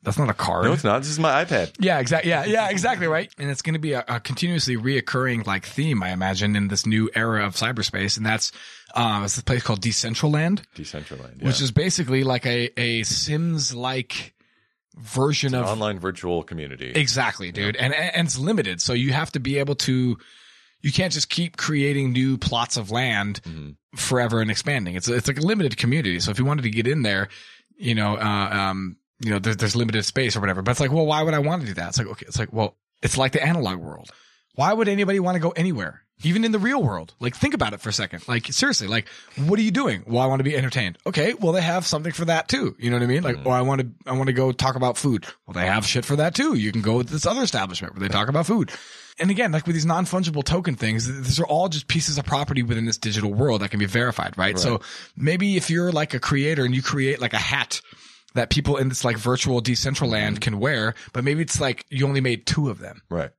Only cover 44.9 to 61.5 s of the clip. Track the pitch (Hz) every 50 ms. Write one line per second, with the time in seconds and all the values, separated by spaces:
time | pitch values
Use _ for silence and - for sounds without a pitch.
44.9 | 117 - - 143 123 98 - - - _ _ - 90 87 90 92 98 110 104 -
45.9 | - 127 117 - 143 147 151 170 170 - 185 320 277 123 104 107 101 117 101 110
46.9 | 110 123 123 117 151 151 - 175 214 262 262 - - 120 98 95 87 - 98 -
47.9 | - 92 98 98 95 101 107 113 139 156 170 170 214 226 123 - - - - -
48.9 | - - - - - - 165 185 202 185 247 208 156 156 - 170 170 165 151 165
49.9 | 165 175 185 170 - 185 190 170 156 147 135 - 160 180 175 180 139 - - 110
50.9 | 110 113 113 123 135 139 131 127 135 147 170 - 147 160 180 196 156 151 - _
51.9 | - 165 151 - 151 143 139 - 147 143 143 - 139 135 120 113 120 113 113 117
52.9 | 107 - - 110 104 107 104 104 101 107 131 147 113 104 101 98 - 104 104 98
53.9 | 92 117 120 123 - - - 92 87 - 92 98 104 92 90 123 120 - - -
54.9 | - - - - _ - - 143 - 180 196 202 196 180 - - 160 165 175 180
55.9 | 175 151 151 151 - 127 - - 151 139 139 151 160 147 135 123 127 131 131 -
56.9 | - 143 131 135 143 127 123 117 - 107 - - 135 139 123 - - - - -
57.9 | - - - - - - _ _ _ 127 117 - - 151 143 147 147 135 135 131
58.9 | 127 - - 123 117 107 104 123 127 127 - 139 127 120 113 127 123 - - 139
59.9 | 135 - 147 123 113 107 104 107 107 104 - 120 107 101 104 139 147 120 107 110
60.9 | 117 - - - _ 127 123 139 147 156 165 143